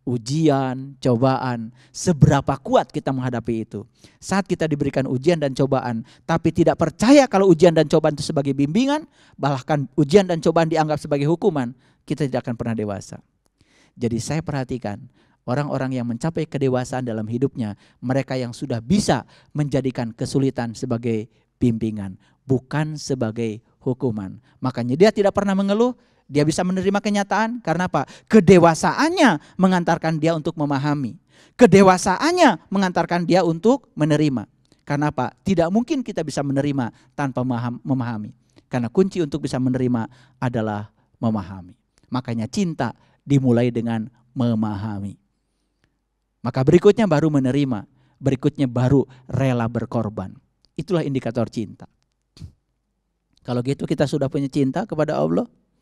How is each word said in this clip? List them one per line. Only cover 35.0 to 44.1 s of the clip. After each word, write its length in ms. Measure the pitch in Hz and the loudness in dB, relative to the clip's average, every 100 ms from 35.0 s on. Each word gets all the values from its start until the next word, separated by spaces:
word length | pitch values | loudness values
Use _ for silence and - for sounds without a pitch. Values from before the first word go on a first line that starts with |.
| 147 | -2
apa? 240 | 147 123 - | -2 -6 -6
Tidak 240 | - 180 165 | -2 0 2
mungkin 320 | 202 247 294 | 2 0 -2
kita 240 | 233 190 | -4 -6
bisa 160 | 156 - | -6 -4
menerima 480 | 143 135 143 139 117 - _ | -2 0 0 -2 -4 -6 _
tanpa 320 | - 143 123 | -6 -4 -2
memaham-, 400 | 127 120 120 123 | -2 -2 -4 -6
memahami. 480 | 156 135 120 113 104 - _ _ _ | -4 -2 -2 -6 -10 -14 _ _ _
Karena 220 | 127 117 | -4 -2
kunci 320 | - 190 185 | 0 0 0
untuk 240 | 156 151 | -4 -4
bisa 160 | 147 135 | -4 -2
menerima 480 | 131 127 127 123 113 _ _ - | -2 0 0 -2 -4 _ _ -8
adalah 480 | 131 120 107 104 107 _ _ - | -4 -2 -4 -6 -10 _ _ -6
memahami. 560 | 117 107 87 95 90 - _ _ - | -4 -2 -6 -12 -18 -20 _ _ -8
Makanya 400 | 123 123 113 107 | -8 -6 -6 -6
cinta 480 | - 185 156 120 - _ _ - | -4 -4 -2 -6 -8 _ _ 0
dimulai 400 | 139 131 117 123 | 2 4 4 2
dengan 400 | 117 113 113 110 | -2 -4 -4 -6